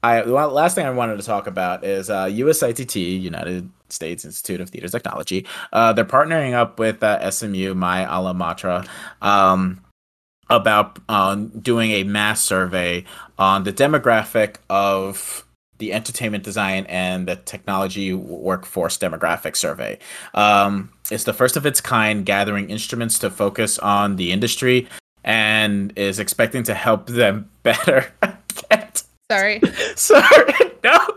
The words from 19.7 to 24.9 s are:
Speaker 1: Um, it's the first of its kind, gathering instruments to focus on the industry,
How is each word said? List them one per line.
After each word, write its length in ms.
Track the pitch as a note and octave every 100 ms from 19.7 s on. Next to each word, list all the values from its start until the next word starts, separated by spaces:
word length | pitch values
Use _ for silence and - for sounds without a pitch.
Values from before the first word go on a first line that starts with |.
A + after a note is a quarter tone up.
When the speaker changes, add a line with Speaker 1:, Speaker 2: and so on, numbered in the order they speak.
| D2 A1+ G1+ - - -
Speaker 1:
Um, 580 | - G#2 G2+ G2+ G2+ F#2+ _ -
it's 120 | G#2+ -
the 80 |
first 220 | A2 B2+ D3+
of 80 | C#3+
its 160 | C3
kind, 440 | - A#2+ G#2+ G#2+ F#2+
gathering 440 | G2 G2+ G2+ G2
instruments 500 | G#2+ - A#2+ A2+ -
to 100 | G#2
focus 480 | F#2 G2+ G2 A2 -
on 360 | G2+ G2+ G2+ F#2+
the 160 | F2+
industry, 560 | F#2+ A2+ - C3 B2+ B2